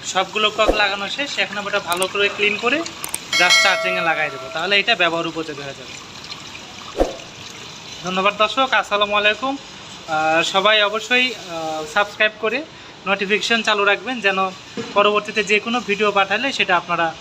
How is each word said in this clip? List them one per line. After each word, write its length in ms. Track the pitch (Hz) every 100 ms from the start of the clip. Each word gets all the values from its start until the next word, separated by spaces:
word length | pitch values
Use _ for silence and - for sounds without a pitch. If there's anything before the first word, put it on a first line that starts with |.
সবগুলো 460 | - 185 185 214 214
কক 240 | 214 214
লাগানো 340 | 214 208 202 196
শেষ। 300 | - 285 -
এখন 200 | 196 202
আমরা 180 | 196 202
এটা 100 | 165
ভালো 200 | 175 185
করে 220 | 202 202
ক্লিন 280 | 202 208 208
করে 240 | 233 285 330 - - - -
just 300 | - 175 175
চার্জিংয়ে 380 | 196 175 175 185
লাগাই 300 | 170 151 151
দেবো, 200 | 135 131
তাহলে 240 | 156 175 202
এটা 140 | 196
ব্যবহার 320 | 226 175 165 165
উপযোগী 360 | 160 156 143
হয়ে 120 | 139
যাবে। 440 | 131 123 - - - - - - - - - - - - - - - - - - - - -
ধন্যবাদ 320 | 175 185 190 202
দর্শক, 360 | 214 262 262
আসসালামু 440 | 226 185 208 208 208
আলাইকুম। 400 | 208 214 262 277 - - - - -
আহ, 340 | 156 156 160
সবাই 400 | 170 196 196 214
অবশ্যই, 520 | 208 214 214 247 254
আহ, 500 | 202 185 165 160 156 156
সাবস্ক্রাইব 380 | 208 202 - 214 214
করে 220 | 220 247 320 - - - 190
নোটিফিকেশন 560 | 196 196 208 - 233
চালু 220 | 220 208
রাখবেন, 360 | 202 196 196 254
যেন 300 | 202 190 190 185 - - -
পরবর্তীতে 500 | 202 208 208 208 208
যে 160 | 190 208
কোনো 200 | 214 240
ভিডিও 320 | 202 202 208
পাঠালে 400 | 196 190 208 269
সেটা 240 | 262 196 175
আপনারা 380 | 180 170 165 156